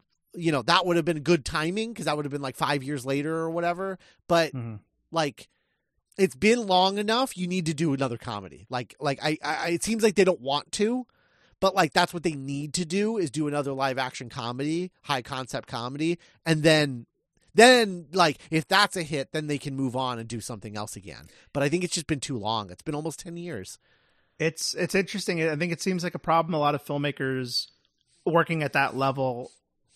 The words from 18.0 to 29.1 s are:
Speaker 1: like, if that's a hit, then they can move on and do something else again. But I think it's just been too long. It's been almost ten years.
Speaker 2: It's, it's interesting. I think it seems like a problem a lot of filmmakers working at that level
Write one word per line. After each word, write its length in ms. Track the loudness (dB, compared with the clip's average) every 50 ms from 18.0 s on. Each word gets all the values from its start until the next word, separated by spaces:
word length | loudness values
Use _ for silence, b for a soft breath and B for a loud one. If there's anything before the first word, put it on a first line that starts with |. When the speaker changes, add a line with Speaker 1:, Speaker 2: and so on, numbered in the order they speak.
| -10 -4 2
Speaker 1:
like, 260 | 4 4 4 4 B B B
if 180 | -2 -2 0 4
that's 280 | 4 4 4 4 2
a 60 | -4 -6
hit, 300 | -4 -4 -4 -4 -4 -4
then 160 | -6 -4 -2
they 100 | -4 -4
can 160 | -4 -6 -4
move 220 | -2 -4 -2 -2
on 220 | -2 -4 -4 -4 -6
and 80 | -8 -8
do 120 | -8 -8
something 360 | -8 -8 -10 -10 -12 -10 -8
else 180 | -8 -8 -8 -10
again. 320 | -14 -14 -16 -16 -16 -18 -20 b b b b b
But 100 | 0 0
I 60 | 2
think 140 | 2 0 -2
it's 120 | -2 -4
just 120 | -4 -4
been 140 | -4 -4 -4
too 180 | -4 -6 -6 -4
long. 320 | -2 -2 -2 -2 -4 -6
It's 120 | -12 -12 -10
been 120 | -8 -6
almost 240 | -6 -6 -8 -8 -10
ten 180 | -12 -12 -12
years. 420 | -10 -10 -10 -10 -10 -12 -12 -16 -20 _ _ _ _ _ _ _ _ _ _ _ -2
Speaker 2:
It's, 360 | -2 -2 -2 -4 -6 -6 -4
it's 200 | -4 -4 0 0
interesting. 480 | 0 -2 -2 -4 -8 -4 -2 -2 0 0
I 120 | 0 0
think 160 | -2 -2 -4 -4
it 80 | -4 -2
seems 200 | -2 -2 -2 -2
like 120 | -4 -6
a 40 | -6
problem 360 | -2 2 2 2 2 2 0
a 40 | 2
lot 160 | 2 2 2
of 100 | 0 -2
filmmakers 840 | -4 -4 -2 -2 -2 -2 -2 -4 -2 -2 -4 -4 -4 -4 -6 -6 -6 _ _ _ _ _ _ _ _ _ _ -4
working 360 | 2 4 4 4 4 0 -2 -2
at 100 | 0 2
that 240 | 2 2 2 0
level 560 | 0 0 0